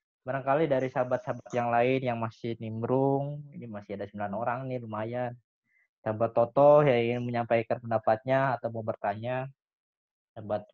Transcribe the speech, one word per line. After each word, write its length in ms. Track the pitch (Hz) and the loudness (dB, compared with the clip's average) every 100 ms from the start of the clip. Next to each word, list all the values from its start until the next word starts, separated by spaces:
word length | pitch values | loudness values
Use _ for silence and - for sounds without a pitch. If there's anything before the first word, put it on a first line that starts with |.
| _ _ | _ _
Barangkali 460 | - 135 131 139 160 | -8 -6 0 2 2
dari 240 | 131 131 | 2 0
sahabat-sahabat 580 | 135 123 123 - 120 - 123 | -2 -2 -2 -4 -8 -6 -2
yang 160 | 120 | 2
lain 300 | 117 123 131 | 4 4 2
yang 160 | 127 117 | 0 -2
masih 400 | 113 - 117 117 | -4 -6 -8 -6
nimbrung, 840 | 113 110 117 127 135 139 143 147 147 - | -6 -6 0 2 4 2 -2 -8 -12 -14
ini 80 | 120 | -12
masih 300 | 104 101 101 | -12 -10 -10
ada 100 | 101 | -8
sembilan 280 | 101 104 101 | -6 -6 -4
orang 240 | 117 123 131 | -4 -4 -4
nih, 160 | 127 | -8
lumayan. 480 | 117 107 110 120 123 123 _ _ _ _ _ _ | -6 -6 -6 -4 -6 -8 _ _ _ _ _ _
Sahabat 320 | - 110 117 117 | -6 0 0 2
Toto 480 | 117 - 143 147 | 2 6 8 8
yang 160 | 147 120 | 6 4
ingin 220 | 117 123 | 2 -2
menyampaikan 560 | 120 120 117 117 110 117 | -2 -4 0 0 0 -4
pendapatnya 800 | 117 113 - 110 131 131 135 120 | -2 -2 0 0 2 0 2 -2
atau 100 | 117 | -4
mau 140 | 113 | -6
bertanya, 640 | 110 107 104 104 117 127 135 - _ _ _ _ _ _ _ - | -6 -4 -4 -4 -4 -6 -6 -12 _ _ _ _ _ _ _ -14
sahabat 320 | 107 107 104 | -6 -6 -6